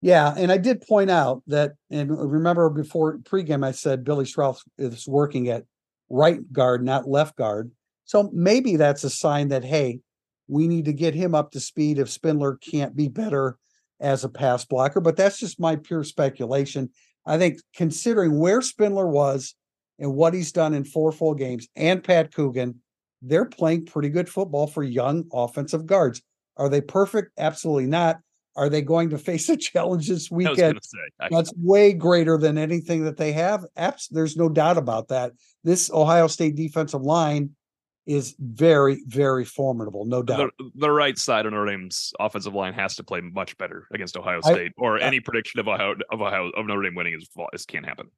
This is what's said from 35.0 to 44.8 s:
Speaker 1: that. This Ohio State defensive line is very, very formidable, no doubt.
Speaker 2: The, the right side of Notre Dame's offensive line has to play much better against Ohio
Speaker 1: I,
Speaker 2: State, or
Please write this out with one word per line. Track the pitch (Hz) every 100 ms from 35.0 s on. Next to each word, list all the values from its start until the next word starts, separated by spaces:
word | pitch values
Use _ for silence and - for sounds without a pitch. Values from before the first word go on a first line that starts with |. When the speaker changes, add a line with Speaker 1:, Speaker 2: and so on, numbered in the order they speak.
| 120
Speaker 1:
that. | 131 123 - _ _
This | 165 175 -
Ohio | 165 151 170 160
State | - 160 151
defensive | 160 165 156 143
line | 135 165 156 147 143 - _ _ _ _ -
is | 147 123 -
very, | 131 113 165 151 139 139 143
very | 120 139 131
formidable, | 120 - 135 120 107 101
no | 110 123
doubt. | 120 123 135 -
Speaker 2:
The, | 135 131
the | 147
right | 147 143 120
side | - 113
of | 107
Notre | 107 104
Dame's | 98 92 - - -
offensive | 107 104 98
line | 98 92
has | 92 95 -
to |
play | - 90
much | 87 92 90 -
better | 90 85 -
against | 107 90 90
Ohio | 90 87
Speaker 1:
I, | 110
Speaker 2:
State, | 170 87
or | -